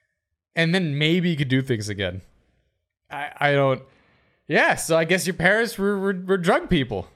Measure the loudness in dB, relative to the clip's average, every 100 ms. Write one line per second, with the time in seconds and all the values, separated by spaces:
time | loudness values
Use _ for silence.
0 | _ _ _ _ _ -2 0 0 0 0
1 | 2 2 0 -2 0 0 0 -2 -4 -4
2 | -4 -4 -14 _ _ _ _ _ _ _
3 | -14 -10 -10 -2 0 2 2 0 -6 _
4 | _ _ _ _ -2 0 2 0 0 2
5 | 2 0 -2 0 2 2 0 -2 -2 0
6 | -2 -4 -2 0 2 2 2 0 0 -4
7 | -8